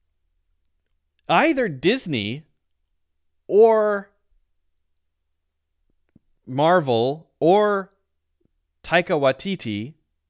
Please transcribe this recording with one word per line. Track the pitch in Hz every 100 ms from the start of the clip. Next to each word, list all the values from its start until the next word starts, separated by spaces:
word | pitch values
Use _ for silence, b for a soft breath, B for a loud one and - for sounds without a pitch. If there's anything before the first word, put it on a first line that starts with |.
| _ _ _ _ _ _ _ _ _ _ _ _ -
either | 170 302 302 226
Disney | 135 160 262 185 127 104 135 - _ _ _ _ _ _ _ _ _ -
or | 196 226 220 214 202 190 _ _ _ _ _ _ _ _ _ _ _ _ _ _ _ _ _ _ _ _ _ _ _ -
Marvel | 131 156 180 139 113 127 156 - _
or | 156 202 208 202 190 _ _ _ _ _ _ _ _ _
Taika | - 170 175 160
Waititi | 135 131 196 185 117 104 120 - _ _ _